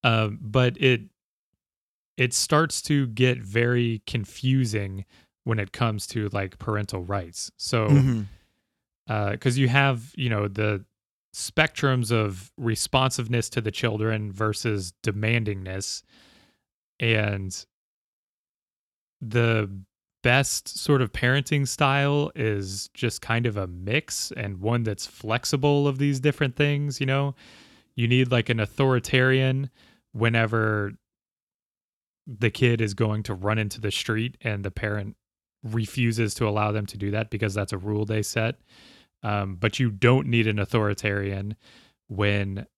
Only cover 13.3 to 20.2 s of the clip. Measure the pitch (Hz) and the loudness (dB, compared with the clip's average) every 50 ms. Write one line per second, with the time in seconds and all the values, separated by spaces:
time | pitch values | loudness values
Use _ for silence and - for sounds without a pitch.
13.3 | 120 117 113 - - 127 110 107 104 - - 117 110 107 107 113 110 107 107 104 | -2 -2 -2 -2 -4 -4 -4 -4 -4 -2 -2 -2 0 0 -2 -2 -2 -2 -4 -6
14.3 | 95 98 110 110 107 - - 120 107 101 92 90 - _ - 113 98 104 107 107 | -4 -2 -2 -2 -2 -2 -2 -2 -2 -2 -4 -8 -12 _ -4 -4 -2 0 0 0
15.3 | 120 117 110 107 101 95 95 95 92 98 101 - - - _ _ _ _ - _ | 0 0 0 -2 -4 -4 -6 -8 -6 -6 -6 -6 -8 -10 _ _ _ _ -20 _
16.3 | _ _ _ _ _ _ _ _ _ _ _ _ _ _ 120 113 113 110 107 104 | _ _ _ _ _ _ _ _ _ _ _ _ _ _ 0 2 2 2 2 0
17.3 | 101 98 98 92 95 - - _ _ _ _ _ _ _ _ _ _ _ _ _ | -2 -4 -6 -8 -8 -10 -14 _ _ _ _ _ _ _ _ _ _ _ _ _
18.3 | _ _ _ _ _ _ _ _ _ _ _ _ _ _ _ _ _ _ - 110 | _ _ _ _ _ _ _ _ _ _ _ _ _ _ _ _ _ _ -12 -2
19.3 | 110 120 117 113 113 110 107 95 98 95 95 _ _ _ _ _ _ _ | 0 2 4 4 4 2 0 -2 -6 -12 -14 _ _ _ _ _ _ _